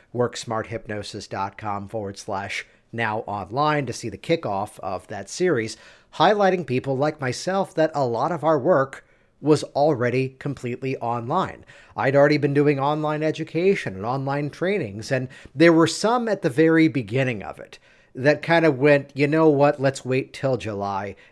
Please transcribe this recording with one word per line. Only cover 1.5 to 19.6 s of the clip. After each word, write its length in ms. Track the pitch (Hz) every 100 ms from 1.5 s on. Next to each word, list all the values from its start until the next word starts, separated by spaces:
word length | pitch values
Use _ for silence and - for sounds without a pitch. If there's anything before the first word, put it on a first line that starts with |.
| -
com 300 | 107 101 98
forward 300 | 113 98 98
slash 480 | - 98 98 - - _ _
now 280 | 117 110 110
online 640 | - 101 92 127 151 151 120
to 60 |
see 160 | 113 117
the 80 | 101
kickoff 640 | - 165 123 98 107 -
of 280 | - 92 -
that 200 | 101 101
series, 480 | - 180 131 110 - - - _ -
highlighting 500 | 165 208 190 180 147
people 300 | 127 135 131
like 240 | 147 151
myself 540 | 127 123 - 196 185
that 160 | - 156 151
a 100 | 127
lot 260 | 117 147
of 120 | 170
our 160 | 151 156
work 440 | 135 156 135 - - _ _ _
was 220 | 139 151 - 135
already 540 | 151 131 120 127 131 131
completely 560 | 143 127 123 120 135 131
online. 680 | 117 120 117 175 143 - - - - -
I'd 180 | 120 139
already 220 | 147 147
been 160 | 143
doing 260 | 143 147 139
online 440 | 139 151 151 151
education 720 | 156 156 156 160 185 196 - 95
and 100 | 107
online 460 | 135 135 143 147
trainings, 600 | - 175 202 117 101 110
and 160 | 131 131 - - 131
there 180 | 170
were 140 | 165 156
some 420 | - 208 247 226
at 140 | 196
the 80 | 165
very 360 | 127 160 160 160
beginning 540 | 131 101 127 127 107
of 180 | 78 -
it 200 | 52 - _ _ _
that 300 | - 131 151
kind 200 | - 170
of 140 | 160 127
went, 320 | 147 143 139 -
"You 100 | 143
know 240 | 160 160
what, 320 | 139